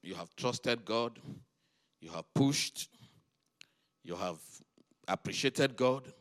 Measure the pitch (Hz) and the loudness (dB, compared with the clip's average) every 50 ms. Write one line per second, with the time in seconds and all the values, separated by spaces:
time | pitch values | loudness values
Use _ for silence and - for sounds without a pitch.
0 | - 87 98 87 87 85 _ - - 123 120 - - 127 120 117 107 98 110 117 | -10 -10 -10 -10 -10 -12 _ -4 -2 -2 -2 0 0 0 0 0 0 -2 0 0
1 | 117 120 117 - - - - - - _ _ _ _ _ _ _ _ _ _ _ | 0 -2 -4 -10 -16 -16 -16 -16 -18 _ _ _ _ _ _ _ _ _ _ _
2 | - 82 82 82 82 _ _ - - 139 143 - - - - - - - _ - | -16 -12 -10 -10 -10 _ _ 4 4 4 4 2 -2 -4 -6 -10 -12 -12 _ -20
3 | - - _ _ _ _ _ _ _ _ _ _ - _ _ _ _ _ _ _ | -20 -20 _ _ _ _ _ _ _ _ _ _ -20 _ _ _ _ _ _ _
4 | _ - 85 87 98 92 85 80 - - - - - _ _ _ - _ _ _ | _ -10 -6 -4 -4 -4 -4 -6 -12 -20 -20 -20 -20 _ _ _ -20 _ _ _
5 | _ - 95 - - - 127 - - 135 - - 147 135 123 - 127 127 127 135 | _ -2 -2 -2 -2 -6 -4 2 2 2 4 4 2 2 4 4 4 4 4 2
6 | 131 - - _ | -2 -12 -20 _